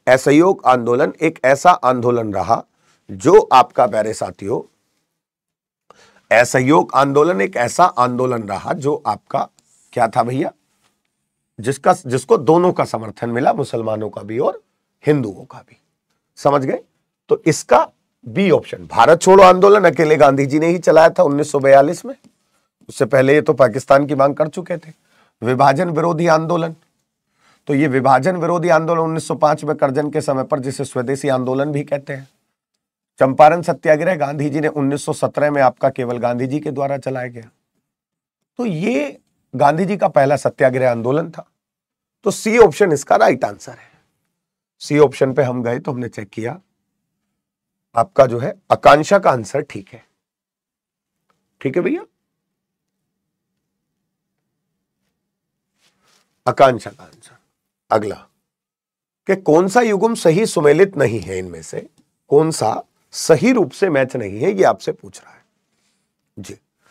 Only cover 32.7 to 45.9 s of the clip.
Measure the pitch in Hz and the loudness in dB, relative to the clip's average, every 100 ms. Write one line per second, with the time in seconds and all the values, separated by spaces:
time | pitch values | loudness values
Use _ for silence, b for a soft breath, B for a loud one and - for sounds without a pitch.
32.7 | _ _ _ _ - 135 131 156 170 165 | _ _ _ _ -2 0 6 4 4 -2
33.7 | 147 165 151 170 175 143 147 147 143 151 | -4 0 0 0 -2 -4 -4 -4 -2 -4
34.7 | 147 139 143 - 143 147 - 147 143 131 | -2 -2 -4 -6 -4 -4 -2 -2 2 0
35.7 | - 135 - 120 120 120 120 131 147 151 | 0 -2 -2 -6 -4 -4 -4 -6 -6 -8
36.7 | 139 139 139 135 131 123 120 117 _ _ | -6 -6 -6 -8 -10 -10 -16 -20 _ _
37.7 | _ _ _ _ _ _ _ _ - 240 | _ _ _ _ _ _ _ _ -10 -6
38.7 | 156 214 254 285 - _ _ _ 127 139 | -4 -4 -4 -6 -10 _ _ _ -2 0
39.7 | 160 190 202 185 147 139 143 127 - 135 | 0 -2 -2 -2 0 0 0 -4 0 0
40.7 | 127 127 117 117 147 165 - - _ _ | 0 -2 -2 -2 -4 -6 -12 -20 _ _
41.7 | _ _ _ _ _ 202 - 220 233 202 | _ _ _ _ _ -6 -6 0 4 4
42.7 | - 196 143 - 202 220 123 107 101 - | 4 0 -2 0 2 2 0 -4 -8 -20
43.7 | 120 _ _ _ _ _ _ _ _ _ | -20 _ _ _ _ _ _ _ _ _
44.7 | _ - 147 143 - 135 131 127 127 117 | _ -4 2 2 2 -2 0 -2 -4 -6
45.7 | 123 156 | -6 -8